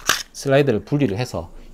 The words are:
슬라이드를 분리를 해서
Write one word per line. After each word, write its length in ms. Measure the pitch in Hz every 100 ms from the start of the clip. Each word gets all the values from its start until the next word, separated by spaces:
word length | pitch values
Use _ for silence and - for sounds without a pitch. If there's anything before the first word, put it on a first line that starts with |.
| - - -
슬라이드를 500 | - 139 135 139 110
분리를 360 | - 147 - 98
해서 320 | 127 87 82 - -